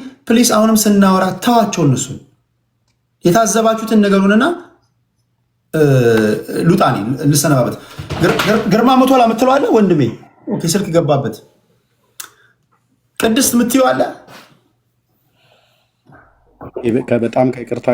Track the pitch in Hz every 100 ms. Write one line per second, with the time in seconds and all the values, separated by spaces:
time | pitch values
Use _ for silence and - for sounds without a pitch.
0 | - - - 233 247 214 220 220 214 202
1 | 196 185 185 180 - 240 214 - 151 123
2 | - - - _ _ _ _ _ _ _
3 | _ _ 175 220 220 226 220 220 214 220
4 | 202 196 196 214 294 349 - _ _ _
5 | _ _ _ _ _ _ _ 160 143 131
6 | 117 113 107 - - - 170 175 147 104
7 | 107 139 147 143 160 135 113 - - -
8 | - - 175 214 180 214 208 208 240 254
9 | 262 262 226 220 254 277 466 233 196 165
10 | 117 - - _ - 208 165 202 180 165
11 | 147 139 107 - - _ _ _ _ _
12 | _ - - _ _ _ _ _ _ _
13 | _ - 226 226 247 240 240 262 254 262
14 | 330 - - - - _ _ _ _ _
15 | _ _ _ _ _ _ _ _ _ _
16 | _ - _ _ _ _ - - 117 117
17 | - 120 113 127 131 123 117 - -